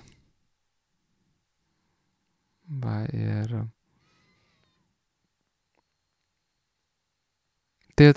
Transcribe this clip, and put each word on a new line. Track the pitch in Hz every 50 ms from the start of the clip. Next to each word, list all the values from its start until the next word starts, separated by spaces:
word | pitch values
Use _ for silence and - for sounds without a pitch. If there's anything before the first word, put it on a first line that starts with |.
| - - - - - _ _ _ _ _ _ _ _ _ _ _ _ _ _ _ _ _ _ _ _ _ _ _ _ _ _ _ _ _ _ _ _ _ _ _ _ _ _ _ _ _ _ _ _ _ _ _ _ 175 147 135
Va, | 117 110 107 107 110
ir | - - 110 110 110 107 107 107 113 117 110 110 113 - _ _ _ _ _ _ _ _ _ _ _ _ _ _ _ _ _ _ _ _ _ _ _ _ _ _ _ _ _ _ _ _ _ _ _ _ _ _ _ _ _ _ _ _ _ _ _ _ _ _ _ _ _ _ _ _ _ _ _ _ _ _ _ _ _ _ _ _ _ _ _ _ _ _ _ _ _ _ _ _ _ _ - -
tai, | - 147 147 143